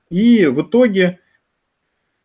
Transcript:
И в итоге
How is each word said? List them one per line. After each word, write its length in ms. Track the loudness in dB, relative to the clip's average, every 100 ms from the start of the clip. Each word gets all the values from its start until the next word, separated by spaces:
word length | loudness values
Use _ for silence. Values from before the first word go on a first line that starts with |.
| _
И 360 | -2 2 2 2
в 140 | -2
итоге 600 | -2 0 0 0 -4 -4 _ _ _ _ _ _ _ _ _ _